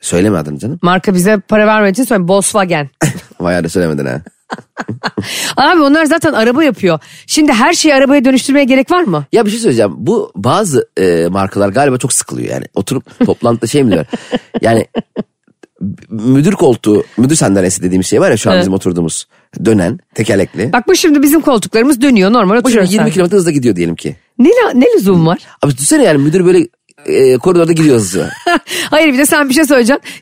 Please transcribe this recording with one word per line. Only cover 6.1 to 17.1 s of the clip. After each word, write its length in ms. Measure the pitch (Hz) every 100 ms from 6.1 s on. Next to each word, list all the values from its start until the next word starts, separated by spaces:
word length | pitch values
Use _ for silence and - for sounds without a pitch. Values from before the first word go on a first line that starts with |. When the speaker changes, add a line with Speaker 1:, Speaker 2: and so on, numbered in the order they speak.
| 320 320
Speaker 2:
araba 320 | 220 226 247
yapıyor. 340 | 311 202 185 160 - - -
Şimdi 260 | - 202
her 200 | 214 262
şeyi 200 | 339 311
arabaya 300 | 269 269 285
dönüştürmeye 400 | 254 262 - 277
gerek 260 | 262 262 -
var 120 | 359
mı? 220 | 311 156 143
Speaker 1:
Ya 140 | 220 214
bir 40 |
şey 100 | 226
söyleyeceğim. 320 | 226 117 104 69
Bu 360 | 117 220 - 95
bazı, 520 | 107 170 214 131 - -
e, 300 | 92 85 85
markalar 380 | 95 98 98 101
galiba 280 | 101 143 123
çok 140 | 135
sıkılıyor 380 | - - - 55
yani. 140 | 65 -
Oturup 300 | - 98 127 - -
<laughs> 80 | 233
toplantıda 400 | 90 117 117 113
şey 180 | 143
mi 60 | 127
diyor? 120 | 87 - - - - - -
Yani 260 | 113 113 - 233 - - - _ _ _ - _ 98 87 -
müdür 420 | 110 113 135 160
koltuğu, 520 | 196 160 117 107 104 -